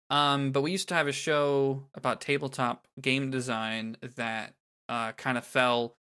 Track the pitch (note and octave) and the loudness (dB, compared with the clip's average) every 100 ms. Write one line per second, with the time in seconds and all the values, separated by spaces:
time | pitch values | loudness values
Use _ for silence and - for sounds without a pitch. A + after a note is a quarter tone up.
0 | - C#3+ D3 C#3 C#3 C#3 D3 F#3 - F3 | -2 2 4 2 2 2 0 -2 0 2
1 | C#3+ C#3 - D3 C#3+ C#3 C3+ C3+ - - | 2 0 0 2 4 4 2 0 -8 -4
2 | C3+ A2+ - C#3+ C#3 C#3 B2 - _ - | -2 -2 0 -2 -2 -2 -2 -2 _ -6
3 | C3+ C3+ C3+ C3 B2 A2+ A2 A2 A2 A2+ | -2 0 0 -2 -2 -2 -2 -4 -6 -10
4 | B2+ B2 A2+ A2 - - _ _ - A#2 | -12 -6 -4 -4 -8 -14 _ _ -8 -4
5 | A2+ - C3+ B2 - C#3 B2 A#2+ A#2 - | -4 -4 -2 -2 0 2 4 4 0 -6
6 | _ | _